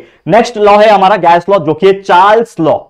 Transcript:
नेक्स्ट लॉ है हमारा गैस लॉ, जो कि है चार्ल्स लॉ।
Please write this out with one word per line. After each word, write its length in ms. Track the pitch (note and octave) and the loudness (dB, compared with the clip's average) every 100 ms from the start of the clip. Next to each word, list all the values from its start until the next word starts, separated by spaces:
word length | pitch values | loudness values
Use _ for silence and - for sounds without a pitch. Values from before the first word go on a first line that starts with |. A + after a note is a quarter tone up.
| - _ - | -12 _ -2
नेक्स्ट 280 | G#3 A3+ G#3+ | -2 -2 -2
लॉ 200 | G#3 G#3 | 0 2
है 100 | G#3+ | 2
हमारा 280 | G3+ F#3+ G#3 | 2 0 0
गैस 300 | E3+ F3 - | 0 0 0
लॉ, 100 | G3 | -2
जो 160 | D3 | -2
कि 120 | D3+ F#3+ | -2 -2
है 60 | F#3+ | -2
चार्ल्स 580 | G3 F3+ G3+ A3 A3+ - | 0 2 2 0 -2 -4
लॉ। 140 | D3+ - | -4 -4